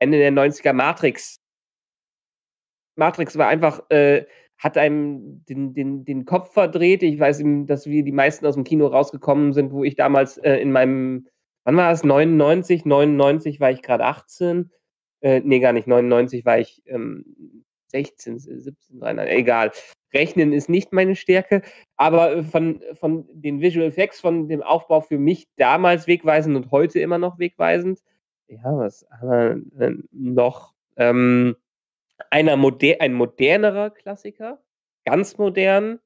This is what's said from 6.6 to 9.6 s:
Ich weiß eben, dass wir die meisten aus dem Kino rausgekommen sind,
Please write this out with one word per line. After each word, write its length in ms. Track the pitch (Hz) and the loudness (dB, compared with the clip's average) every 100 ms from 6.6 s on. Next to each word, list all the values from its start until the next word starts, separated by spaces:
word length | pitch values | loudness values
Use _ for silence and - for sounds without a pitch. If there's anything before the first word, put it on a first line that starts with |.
| 175 170 175 185 | 0 0 2 2
Ich 160 | 175 147 | 0 2
weiß 220 | 143 147 | 0 2
eben, 260 | 147 143 143 | 0 -2 -2
dass 200 | 143 147 | -6 -2
wir 180 | 151 | -2
die 80 | 143 | -2
meisten 340 | 139 139 147 147 | 0 0 0 -2
aus 80 | |
dem 100 | 139 | -2
Kino 220 | 127 156 143 | -2 0 2
rausgekommen 680 | 135 139 139 - 143 143 | 2 -2 -4 -2 0 2
sind, 180 | 139 | 0